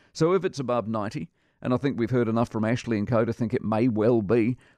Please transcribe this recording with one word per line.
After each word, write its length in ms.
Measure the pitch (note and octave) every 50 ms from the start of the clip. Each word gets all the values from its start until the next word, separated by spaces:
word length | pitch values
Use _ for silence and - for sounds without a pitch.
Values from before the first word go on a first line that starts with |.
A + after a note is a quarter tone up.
| _ _ _
So 200 | - D#3+ E3 F#3
if 120 | F#3+ E3+
it's 140 | F#3 - C#3+
above 300 | C3+ A#2 B2 A#2+ G2+ G#2+
ninety, 400 | A2+ A2 G2+ G#2+ - D3+ - - _ _ _ _ _ _ -
and 100 | A#2 B2+
I 40 |
think 220 | A#2+ - C#3+ - A2
we've 120 | A#2 G#2
heard 180 | B2+ B2 A#2 A2
enough 220 | A2 A#2 A#2 -
from 140 | - A2+ G#2+
Ashley 340 | A2 A#2+ A#2 - - A#2 G#2
and 80 | G#2
co 180 | G2 A#2+ A2 A#2
to 80 | A#2 A#2
think 220 | - B2 G#2+ -
it 100 | - -
may 220 | G2+ A2 G#2+ A#2+
well 360 | C3 G#2+ G#2+ G#2 A#2 B2+ A#2 G#2
be, 360 | F2+ A2+ B2 G#2+ A#2 B2+ - - _ _